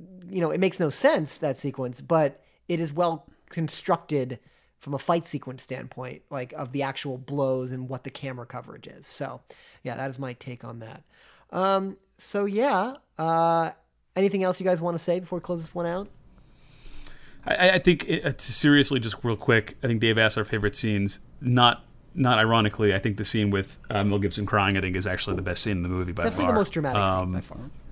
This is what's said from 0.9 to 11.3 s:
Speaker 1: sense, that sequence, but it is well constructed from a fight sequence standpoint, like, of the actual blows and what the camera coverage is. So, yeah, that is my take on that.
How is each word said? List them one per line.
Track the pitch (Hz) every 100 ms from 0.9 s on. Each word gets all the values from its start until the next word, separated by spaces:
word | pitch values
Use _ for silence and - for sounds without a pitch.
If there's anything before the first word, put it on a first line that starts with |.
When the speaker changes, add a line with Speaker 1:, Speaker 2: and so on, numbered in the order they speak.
Speaker 1:
sense, | - 269 294 151 -
that | 151 127
sequence, | 143 131 127 123
but | 135 165 143 - _ _ -
it | 175
is | 165
well | 143 175 160 - _ _
constructed | - 160 - - 170 - 147 127 123 _ _ _ _
from | -
a | 139
fight | - 170 160
sequence | 151 135 131
standpoint, | - 131 127 - 127 - _
like, | 143 127
of | - 135
the | 135
actual | 135 135 147 127
blows | 131 143 135 131 127
and | 127 127
what | 127
the | -
camera | - 139 127
coverage | 117 123 127 - -
is. | 139 139
So, | - 135 127 _ - - -
yeah, | - 117
that | 135
is | 127
my | 135
take | 120 - 120
on | 117 117
that. | 110 - _ _ -